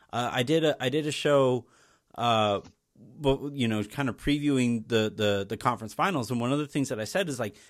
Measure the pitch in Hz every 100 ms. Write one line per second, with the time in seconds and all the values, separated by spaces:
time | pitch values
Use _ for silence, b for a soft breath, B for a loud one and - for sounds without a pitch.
0 | b 117 120 127 123 160 156 - 127 147
1 | 151 143 151 143 131 123 - b b b
2 | b - 120 113 107 101 - _ _ _
3 | 139 - 143 135 143 143 117 110 104 -
4 | 135 101 - 147 143 135 123 117 110 113
5 | 107 107 104 101 98 107 127 113 110 -
6 | 175 165 110 120 120 143 147 147 131 110
7 | 107 180 185 123 110 b b